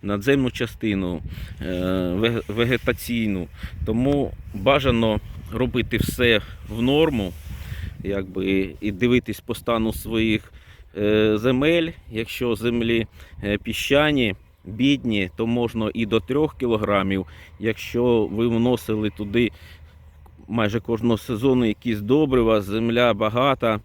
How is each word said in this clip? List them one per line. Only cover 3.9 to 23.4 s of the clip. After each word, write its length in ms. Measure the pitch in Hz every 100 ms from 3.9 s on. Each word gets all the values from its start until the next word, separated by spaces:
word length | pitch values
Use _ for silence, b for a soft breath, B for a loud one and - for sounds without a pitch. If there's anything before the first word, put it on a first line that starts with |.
| 113 131 143 127 - -
бажано 680 | 101 98 139 135 117 113 107 - - -
робити 440 | 113 127 123 113 117
все 440 | - - 120 110 - B -
в 140 | 107
норму, 500 | 120 143 160 131 95 78 B B B B B B
якби, 720 | 95 98 95 92 95 95 95 71
і 120 | 107
дивитись 480 | 95 120 123 - 104
по 140 | -
стану 380 | 113 - 117 110
своїх, 600 | - - 113 113 107 - b b b b 90
е, 400 | 104 107 107 107
земель. 520 | 120 127 147 170 165 170 -
Якщо 440 | 110 113 - 123
землі, 520 | 107 117 117 113 117 107 B B B
е, 140 | 101 104
піщані, 760 | - 113 - 139 151 147 113 92 - _
бідні, 640 | - 107 131 139 120 107 92 -
то 100 | 113
можна 440 | 120 120 113 107
і 120 | - 110
до 140 | 110
трьох 380 | - 135 156 -
кілограмів. 680 | 123 110 104 101 95 98 92 B B -
Якщо 680 | 107 110 - 120 123 117 107
ви 160 | 104 120
вносили 640 | 117 120 123 - 110 107
туди 400 | - 104 117 117 B B B B B - - - - -
майже 320 | 117 104 113
кожного 380 | - 113 117 110
сезону 460 | - 110 135 127
якісь 360 | 117 107 123 107
добрива, 600 | 104 139 151 127 113 110
земля 540 | 95 107 117 117 123
багата 680 | 104 107 113